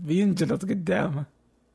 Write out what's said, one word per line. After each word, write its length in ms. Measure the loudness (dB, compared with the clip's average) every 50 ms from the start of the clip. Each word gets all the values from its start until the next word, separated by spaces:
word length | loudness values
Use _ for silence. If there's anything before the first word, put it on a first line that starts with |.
| -4
بينجلط 560 | 0 2 4 4 4 2 2 0 0 -2 -2
قدامه. 600 | -2 -4 -4 -2 0 0 0 0 0 0 -2 -4 -6 -8 _ _ _ _ _ _ _ _